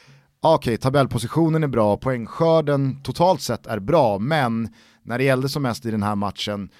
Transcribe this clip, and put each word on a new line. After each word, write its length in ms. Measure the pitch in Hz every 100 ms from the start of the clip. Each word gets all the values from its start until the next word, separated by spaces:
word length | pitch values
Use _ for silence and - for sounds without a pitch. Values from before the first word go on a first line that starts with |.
| _ - _ _
okej, 360 | 151 156 127 110
tabellpositionen 840 | 131 143 127 120 110 156 165 160
är 40 | 151
bra, 300 | 120 104 101
poängskörden 1040 | 135 127 110 - 165 160 147 139 135 139
totalt 380 | - 131 175 175
sett 260 | - 110 -
är 120 | 110
bra, 400 | 101 160 123 98
men 540 | 123 160 123 113 110 - _ _
när 140 | - 120
det 60 |
gällde 260 | 135 127 135
som 140 | 147
mest 220 | 131 110 117
i 60 |
den 120 | 107
här 120 | 104 101
matchen 540 | 101 - - 101 92